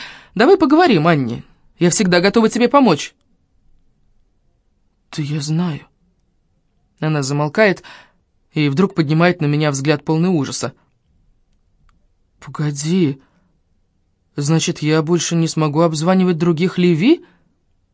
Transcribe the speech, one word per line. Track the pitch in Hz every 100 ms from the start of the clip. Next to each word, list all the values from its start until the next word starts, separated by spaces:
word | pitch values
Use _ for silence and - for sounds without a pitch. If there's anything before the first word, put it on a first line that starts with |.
| - - - 185
давай | 262 392
поговорим, | 285 302 359 180 160
Анни. | 151 123 127 - _ _ _
Я | 175
всегда | 170 190 175
готова | 196 226 220
тебе | 220 240
помочь». | 285 240 147 - - _ _ _ _ _ _ _ _ _ _ _ _ _ _ _ _ _ _ _ -
«Да |
я | 143 156
знаю». | 143 160 180 143 - _ _ _ _ _ _ _ _ _ _ _
Она | 156 151
замолкает | 135 147 147 214 214 175 - - - _ _ _ _
и | 160 147
вдруг | 139 190 -
поднимает | 143 156 175 175
на | 147
меня | 147 156
взгляд | 139 139 147
полный | - 160 180
ужаса. | 170 135 - 117 - _ _ _ _ _ _ _ _ _ _ _ _ _ _ _ _
«Погоди, | - 135 151 143 151 185 151 135 _ _ _ _ _ _ _ _ _ _ _ -
значит, | 143 160 180 -
я | 151 156
больше | 151 175 - 170
не | 160
смогу | - 156 147
обзванивать | 170 156 165 185 185 165
других | 170 156 185 -
Леви?» | 180 156 220 339 - _ _ _ _ _ _